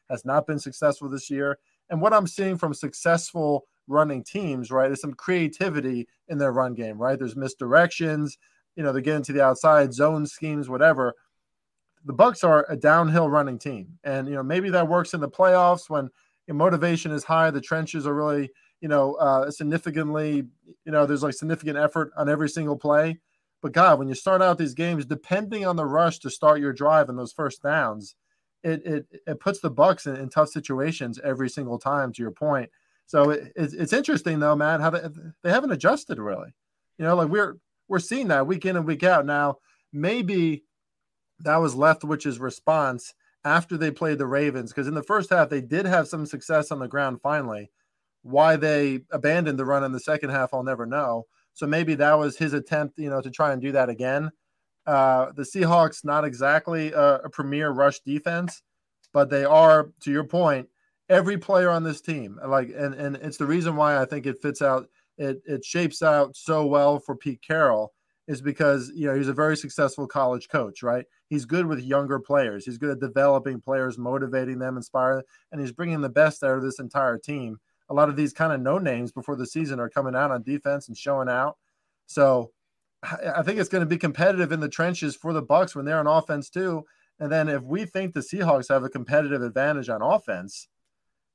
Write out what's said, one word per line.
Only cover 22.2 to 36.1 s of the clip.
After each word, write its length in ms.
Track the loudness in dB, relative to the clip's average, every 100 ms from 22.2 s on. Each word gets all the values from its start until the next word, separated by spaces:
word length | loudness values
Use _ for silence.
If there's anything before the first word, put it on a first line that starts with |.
| -2
every 200 | 0 -2
single 280 | -4 -4 -4
play. 420 | 2 2 2 -2 _ _ _ _
But 100 | -4
God, 260 | 4 6 6
when 80 | 2
you 80 |
start 280 | -4 0 4
out 140 | 4 2
these 180 | -2
games, 320 | -2 -4 -4 -4
depending 600 | -8 -4 -4 -4 -4 -2
on 80 |
the 120 | -2 0
rush 340 | 2 2 0
to 100 | -10
start 300 | 0 4 4
your 120 | 2
drive 360 | 0 4 4 4
and 100 | -2
those 140 | -10
first 320 | -6 -6 -4
downs, 500 | -2 0 -2 -4 -14 _ _ _ _ _
it, 240 | -6 -6 -4
it, 200 | -6 -6 -16 -10
it 140 | -6
puts 180 | -4 -4
the 120 | -6
Bucks 360 | 4 4 4 -4
in, 80 |
in 140 | -8 -4
tough 220 | 0 0
situations 680 | 0 -6 -4 -2 -4 -8 -6
every 260 | -6 -2 -4
single 300 | -4 -6 -6
time, 320 | -2 -2 -2
to 100 | -4
your 80 | -8
point. 400 | -4 -2 0 -4 _ _ _ _
So 240 | 4 4
it, 220 | 4 -4 -6
it's, 180 | -6
it's 180 | -4 -2
interesting, 460 | 0 0 -2 0 0
though, 160 | 2
Matt, 260 | 4 2 2
how 100 | 0
they, 100 | -2 -6 -14 -18 -6
they 80 | 0
haven't 220 | 0 0
adjusted, 480 | 0 2 2 -2